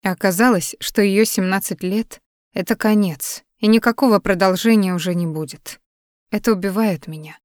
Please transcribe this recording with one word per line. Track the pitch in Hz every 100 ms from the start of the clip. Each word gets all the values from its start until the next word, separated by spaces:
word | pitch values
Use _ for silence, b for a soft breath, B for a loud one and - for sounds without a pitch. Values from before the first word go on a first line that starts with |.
И | 196
оказалось, | 180 196 180 247 196 - -
что | - -
ее | 202 196
семнадцать | 220 - 185 190 - -
лет — | 185 208 226 - _ _ _
это | - - 220
конец, | 214 208 196 139 - - _ _
и | 214
никакого | 226 233 226 262 202
продолжения | - 185 190 185 226 220 190
уже | 180 175 175
не | 170
будет. | 156 151 - - - _ _ _ _ _
Это | 214 233
убивает | 202 196 190 220 170 -
меня. | 160 156 -